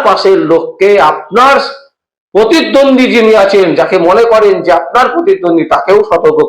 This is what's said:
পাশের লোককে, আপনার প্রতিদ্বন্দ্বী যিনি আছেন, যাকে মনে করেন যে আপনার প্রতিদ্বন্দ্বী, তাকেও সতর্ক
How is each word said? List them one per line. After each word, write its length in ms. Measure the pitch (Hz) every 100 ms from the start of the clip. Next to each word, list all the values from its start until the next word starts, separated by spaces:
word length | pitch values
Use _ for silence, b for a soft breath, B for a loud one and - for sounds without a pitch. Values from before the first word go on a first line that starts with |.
পাশের 340 | 277 190 196 180
লোককে, 640 | 156 165 165 - 196 202
আপনার 560 | 156 151 - 208 269 269 - - _ _ _ _ _
প্রতিদ্বন্দ্বী 720 | 196 - 330 - 277 277 254 240
যিনি 260 | 226 220 214
আছেন, 300 | 196 202 180
যাকে 220 | 147 160 180
মনে 260 | 170 220
করেন 300 | 233 220 208 180
যে 100 | -
আপনার 340 | - - 240 262
প্রতিদ্বন্দ্বী, 560 | 170 185 190 175 165
তাকেও 340 | - 147 - 208
সতর্ক 340 | 202 170 156 151